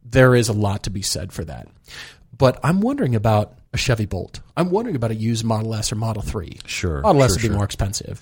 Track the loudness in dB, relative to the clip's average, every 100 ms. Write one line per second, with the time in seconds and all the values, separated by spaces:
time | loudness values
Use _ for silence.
0 | 0 6 8 8 4 0 0 -2 -6 -6
1 | -6 -6 -8 -10 -10 -12 -16 _ -20 -20
2 | -20 -20 -14 2 2 2 0 2 0 0
3 | 0 2 2 2 0 -8 -10 -4 -2 0
4 | -2 -6 -10 -16 -10 -2 0 0 -2 -4
5 | -2 -2 -2 -2 0 -2 -2 -4 -4 -4
6 | -4 -4 -6 -6 -8 -14 -10 -6 -4 0
7 | 2 4 4 2 0 0 -2 -2 -4 -4
8 | -10 -8